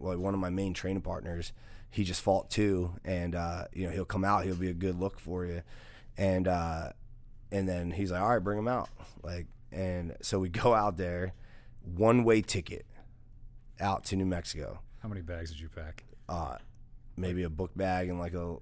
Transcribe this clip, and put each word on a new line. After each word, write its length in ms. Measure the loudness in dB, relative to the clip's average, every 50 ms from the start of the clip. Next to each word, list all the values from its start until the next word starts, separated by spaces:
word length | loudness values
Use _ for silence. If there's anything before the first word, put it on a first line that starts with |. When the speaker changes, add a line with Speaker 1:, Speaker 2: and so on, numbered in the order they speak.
Speaker 1:
like, 160 | -2 -2 -2
one 160 | 0 0 0 2
of 80 | 0
my 80 | 0 0
main 240 | 0 0 0 0 0
training 280 | -2 -2 0 0 0
partners 520 | -2 -2 -4 -4 -4 -4 -4 -4 -4 -6 -8 -12 -14 -16 -14 -14 -12 -4
he 140 | 0 0 2
just 180 | 2 2 2
fought 280 | 4 6 4 4 4 0
too, 440 | 2 4 4 6 4 4 2 0 -4 -4 -2
and, 280 | -2 0 0 0 0 0
uh, 300 | 0 -2 -2 -2 -4 -6 -6 -4
you 120 | -4 -4
know, 40 | -2 -2
he'll 120 | -2 -2
come 180 | 0 0 2 4
out, 200 | 4 4 4 4
he'll 100 | 2 0
be 140 | 0 0 0
a 40 | 0
good 260 | 0 0 0 0 0
look 200 | -2 -2 -4 -6
for 260 | -8 -6 -4 -4 -2
you. 160 | -2 -4 -6 -6 -8 -14 -16 -16 -18 -18 -18 -16 -10 -2
And, 300 | 2 4 4 6 6 4
uh, 440 | 4 4 2 2 0 0 -2 -4 -6 -8 -12 -16 -16 -16 -16 -16 -16 -16 -16 -8 -2
and 160 | 0 0 2
then 240 | 2 2 0 0 -2
he's 200 | 0 0 0 0
like, 100 | 2 2
"All 80 | 4 4
right, 100 | 4 4 4
bring 160 | 2 0 2
him 80 | 2
out." 220 | 0 0 0 -2 -4 -8 -14 -14 -16 -14 -8 -6
Like, 240 | -4 -4 -4 -6 -8 -10 -16 -14 -8
and 440 | -4 -2 0 0 0 -2 -2 -4 -6 -6
so 180 | -2 0 2 2
we 100 | 2 2
<laughs> 140 | 2 4 6
go 100 | 6 8
out 240 | 8 6 4 2
there, 360 | 0 -2 0 0 0 -2 -4 -4 -8 -14 -18 -18 -18 -18 -16 -16 -12
one-way 600 | -10 -4 2 4 6 8 8 8 8 8 8 8
ticket 440 | 6 2 0 -2 -2 -4 -8 -10 -10 -14 -16 -18 -18 -18 -18 -18 -18 -18 -16 -16 -16 -16 -16 -16 -16 -14 -6 0
out 240 | 2 2 2 2 0
to 100 | 0 2
New 100 | 2 4
Mexico. 540 | 4 2 0 0 -4 -6 -6 -6 -6 -8 -10 -12 -14 -12 -10
Speaker 2:
How 80 | -8 -6
many 120 | -6 -6
bags 300 | -6 -6 -6 -6 -6 -6
did 80 | -8 -8
you 100 | -10 -10
pack? 340 | -10 -10 -10 -10 -10 -12 -14 -16 -18 -14 -8
Speaker 1:
Uh, 300 | -6 -4 -2 -2 -4 -6 -8 -12 -16 -16 -18 -18 -16 -16 -16 -16 -12 -6
maybe 280 | -4 -2 0 0 0 0
a 60 | 0
book 220 | 0 -2 -4 -4 -2
bag 340 | 0 0 2 2 2 2 0
and, 100 | -2 -2
like, 140 | -2 -2 -2
a 240 | -2 -4 -4 -6 -8